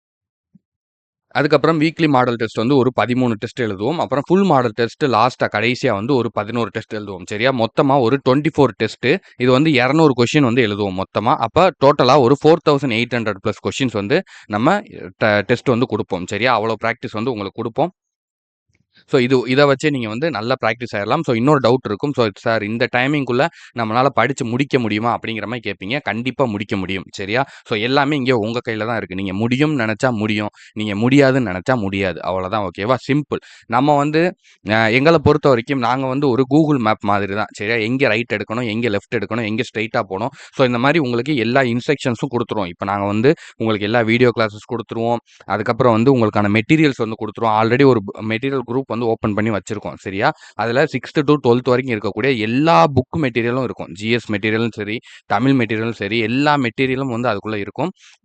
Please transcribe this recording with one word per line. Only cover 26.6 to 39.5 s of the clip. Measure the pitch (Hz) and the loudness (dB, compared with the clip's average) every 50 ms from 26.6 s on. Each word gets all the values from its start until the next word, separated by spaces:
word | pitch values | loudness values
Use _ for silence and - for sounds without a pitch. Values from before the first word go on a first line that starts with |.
| 107 - 110 | -4 -4 -4
முடியும். | 98 92 87 95 95 - - | -4 -4 -4 -6 -8 -8 -10
சரியா? | - - 98 98 110 127 139 - - - _ | -12 -10 -6 -4 -2 -2 -2 -4 -8 -18 _
So, | - 120 | -6 -4
எல்லாமே | 107 110 123 135 143 139 139 156 | -2 0 0 0 0 0 0 0
இங்க | 139 123 131 127 | 0 0 0 0
உங்க | 113 101 113 117 120 - 123 | 0 0 -2 -4 -6 -6 -6
கையில | 110 107 107 | -6 -4 -4
தான் | 117 117 | -4 -4
இருக்கு. | 107 101 - 90 | -6 -6 -6 -8
நீங்க | 95 98 95 95 | -6 -6 -4 -2
முடியும்னு | 101 113 120 123 131 151 156 151 131 | -2 -2 -2 0 0 0 0 0 -2
நினைச்சா | 113 107 107 - 131 127 | -2 -2 -2 -2 -2 -2
முடியும், | 120 101 107 107 107 107 104 104 - - - - _ | 0 0 -2 -2 -2 -2 -4 -6 -10 -14 -20 -14 _
நீங்க | 107 107 107 98 | -8 -6 -4 -2
முடியாதுன்னு | 101 113 127 135 143 139 131 131 135 120 95 | 0 2 4 6 6 6 6 4 2 0 -2
நினைச்சா | 92 92 87 - 131 | -4 -4 -2 -2 -2
முடியாது. | 120 98 98 98 98 98 92 82 - | 0 -2 -2 -2 -2 -2 -2 -4 -4
அவ்வளவுதான். | - 87 92 95 92 92 110 107 101 | -6 -4 -4 -4 -4 -4 -4 -4 -4
ஓகேவா? | 90 85 95 98 117 131 123 - - | -6 -6 -6 -2 -2 -2 -2 0 -2
சிம்பிள். | 135 151 139 - 110 - - - - - _ | -2 -2 0 -4 -6 -8 -8 -14 -20 -20 _
நம்ம | - 113 123 139 151 147 | -4 -2 0 2 2 2
வந்து, | 143 143 151 151 160 170 185 - - _ _ _ _ _ - | 2 0 0 0 0 0 0 -4 -8 _ _ _ _ _ -2
அ, | 107 110 113 110 | 0 2 2 2
எங்களை | 113 131 139 165 170 156 - | 2 4 4 4 4 4 4
பொறுத்த | 147 147 151 - 143 | 2 2 4 4 2
வரைக்கும் | 127 117 120 147 139 135 | 2 2 0 -2 -4 -2
நாங்க | 120 113 127 135 135 | 0 0 -2 -2 -2
வந்து | 131 127 143 147 135 | -4 -2 0 0 2
ஒரு | 113 123 131 127 | 2 2 2 2
Google | 139 156 160 147 147 127 | 4 2 4 4 2 0
மேப் | 110 107 107 - | 2 0 0 0
மாதிரி | - 101 101 101 101 95 98 | 0 -2 0 0 0 -2 -4
தான். | 107 107 - - | -6 -6 -6 -8
சரியா? | - 104 107 117 | -8 -4 -2 -2
எங்க | 117 107 113 127 135 143 | -2 -2 -2 0 0 0
ரைட் | 120 104 117 117 - 113 | 0 0 -2 -2 -4 -6
எடுக்கணும், | 101 104 - 110 120 127 | -6 -6 -6 -6 -6 -4
எங்க | 110 104 113 120 113 | -4 -4 -2 -2 -2
லெஃப்ட் | 101 101 - _ - | -2 -4 -4 _ -6
எடுக்கணும், | 110 101 - 110 120 113 | -6 -4 -4 -4 -4 -4
எங்க | 104 | -2